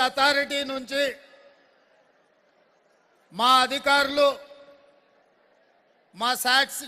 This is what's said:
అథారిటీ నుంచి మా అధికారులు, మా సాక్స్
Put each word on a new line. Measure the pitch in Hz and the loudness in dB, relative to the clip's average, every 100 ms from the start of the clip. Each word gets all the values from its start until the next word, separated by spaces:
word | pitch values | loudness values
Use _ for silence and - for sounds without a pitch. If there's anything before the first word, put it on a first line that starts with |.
| 254 | -2
అథారిటీ | 269 277 277 285 285 269 | 2 2 2 -2 -6 -6
నుంచి | 269 247 277 277 - - - - _ _ _ _ _ _ _ _ _ _ _ _ _ _ _ _ _ _ | -8 -6 -4 -4 -6 -16 -20 -20 _ _ _ _ _ _ _ _ _ _ _ _ _ _ _ _ _ _
మా | 175 240 262 | -2 2 4
అధికారులు, | 254 277 277 285 269 285 285 262 - - - - _ _ _ _ _ _ _ _ _ _ _ _ _ | 2 -2 2 2 2 2 2 0 -8 -20 -20 -20 _ _ _ _ _ _ _ _ _ _ _ _ _
మా | 175 233 247 | -6 -4 -2
సాక్స్ | 247 262 277 - | 0 2 0 -4